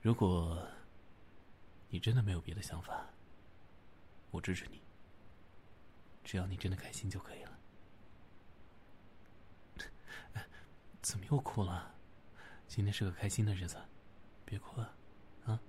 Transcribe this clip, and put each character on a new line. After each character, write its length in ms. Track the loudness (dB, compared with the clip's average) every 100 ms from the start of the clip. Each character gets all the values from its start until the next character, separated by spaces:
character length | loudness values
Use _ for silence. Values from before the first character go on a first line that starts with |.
如 120 | 10
果 540 | 10 10 8 6 2 -2 -8 -12 -14 -14 -16 -14 -16 -16 -16 -14 -16 -2
你 100 | 2
真 140 | 6
的 80 | 8
没 100 | 8
有 80 | 4
别 140 | 2
的 60 | -4
想 220 | -2 -2
法， 240 | -2 -4 -4 -10 -14 -14 -14 -16 -16 -14 -16 -14 -14 -14 -6
我 100 | -2
支 140 | 2
持 120 | 0 0
你， 120 | -10 -14 -14 -14 -14 -14 -14 -14 -14 -14 -16 -16 -16 -16 -14
只 120 | 0 2
要 100 | 2
你 100 | 2
真 140 | 2
的 60 | 2
开 140 | -2
心 180 | -2 -2
就 120 | -2
可 140 | -6 -8
以 60 |
了。 140 | -10 -12 -14 -14 -16 -14 -14 -14 -14 -14 -14 -14 -14 -16 -16 -16 -14 -16 -14 -14 -14 -14 -12 -8 -8 -10 -10 -10 -6
<laughs> 140 | -6 -6 -10 -14 -14 -14 -4
怎 180 | -2 -2
么 60 | 4
又 120 | 4
哭 240 | 6 4
了？ 320 | 4 2 -2 -12 -16 -16 -16 -14 -12 -14 -4
今 180 | 4
天 80 | 4
是 120 | 6
个 80 | 4
开 160 | 4 2
心 180 | 6 6
的 80 |
日 120 | 6 2
子， 120 | -4 -10 -14 -16 -14 -14 -12
别 140 | -4 -4
哭 220 | -2 -4
啊， 140 | -4 -6 -16 -16 -14 -6 2
啊？ 140 | 2